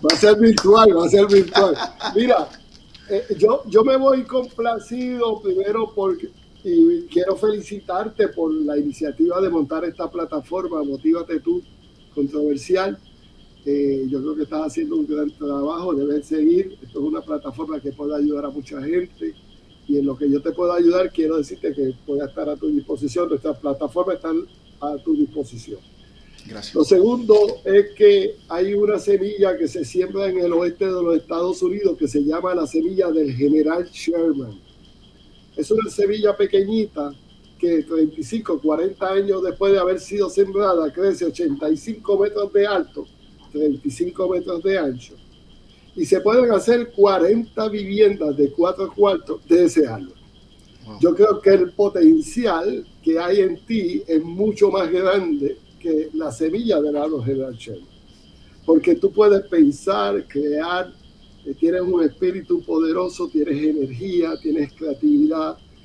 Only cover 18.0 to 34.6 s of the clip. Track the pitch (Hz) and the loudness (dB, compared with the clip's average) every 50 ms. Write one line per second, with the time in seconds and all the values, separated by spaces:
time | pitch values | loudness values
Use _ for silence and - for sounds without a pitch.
18 | 147 147 151 147 143 147 147 147 143 143 135 147 135 - - 143 135 - - 180 | -8 -6 -4 -2 -2 -2 -2 -2 -6 -8 -8 -10 -12 -12 -12 -12 -8 -4 -2 -4
19 | 175 - - - 165 160 156 - _ - - - _ - - _ _ - 143 143 | -4 -4 -10 -10 -10 -10 -10 -12 _ -20 -20 -20 _ -20 -20 _ _ -2 -2 0
20 | 139 139 135 123 147 143 139 147 143 165 165 170 175 175 175 175 170 170 175 185 | 0 -2 -2 -2 0 0 0 0 0 -4 -4 -2 0 0 2 4 4 4 4 4
21 | 185 175 - - 160 156 160 160 143 135 127 - - 170 143 143 139 131 131 123 | 0 0 -2 -2 -2 0 0 -2 -2 -4 -8 -8 -6 -6 -4 -2 -4 -4 -4 -8
22 | - - 143 139 147 135 - - 156 147 147 139 - 156 151 143 135 - 156 135 | -8 -6 -6 -4 -4 -6 -8 -8 -6 -6 -6 -6 -4 -2 -2 -2 -2 -4 -8 -6
23 | 131 143 120 175 175 165 165 139 - 311 302 - - 294 180 185 302 294 - - | -6 -4 -2 -2 -2 -2 -2 -4 -4 -6 -6 -6 -4 -6 -6 -4 -6 -6 -2 -2
24 | - 392 - - - 320 320 330 370 - _ _ _ - - - - 147 - 143 | -2 -2 -4 -6 -6 -4 -4 -4 -4 -6 _ _ _ -20 -18 -10 -10 -8 -8 -8
25 | - 165 160 147 151 135 - 156 139 113 - 113 - - 101 95 - _ - - | -4 -2 0 0 0 -2 -2 -8 -10 -10 -10 -16 -16 -14 -16 -18 -18 _ -20 -20
26 | - - - - - - - - - 104 113 104 - - - - 156 - 196 185 | -20 -20 -20 -20 -20 -20 -20 -20 -20 -16 -16 -14 -16 -8 -2 -2 2 4 4 4
27 | 185 226 247 247 240 214 214 208 208 202 - - - 202 196 202 202 202 - - | 4 4 2 0 2 4 6 6 6 2 0 -6 -4 2 4 4 4 2 0 4
28 | 214 208 202 196 190 202 - - - - 165 170 185 196 202 202 208 208 208 185 | 6 6 6 6 2 -2 -6 -8 -12 -8 -4 -2 -2 0 0 0 0 0 0 -2
29 | - - 202 196 185 202 208 202 196 190 185 - 165 147 - 185 156 - - 180 | 0 0 0 0 0 -2 0 0 2 2 2 0 -2 -4 -4 -6 -8 -6 -2 -2
30 | 185 190 196 196 196 196 185 185 175 175 170 165 175 175 170 - 196 190 185 180 | -2 -2 -2 -4 -4 -2 -2 0 0 0 2 2 0 0 -2 -2 -4 -2 -2 -2
31 | 175 170 170 156 - - 170 165 175 180 185 - 185 180 185 202 202 190 165 - | 0 0 0 0 -2 -4 -4 -4 -2 -2 -2 -2 -2 -2 -2 0 0 -2 0 0
32 | 156 139 - 147 143 147 156 170 180 185 180 175 160 143 - 160 160 175 190 185 | -4 -2 0 0 0 0 -2 -2 -2 -2 -2 -2 -2 -2 -2 -2 -2 -2 0 0
33 | 185 175 156 160 151 139 127 120 139 143 147 156 151 151 160 175 175 175 - - | 0 0 2 0 0 -2 -2 0 0 2 2 2 2 2 0 -2 -2 -6 -10 -10
34 | - - 170 170 165 165 151 139 127 117 104 92 | -6 -4 -2 0 0 0 -2 -2 -4 -12 -14 -18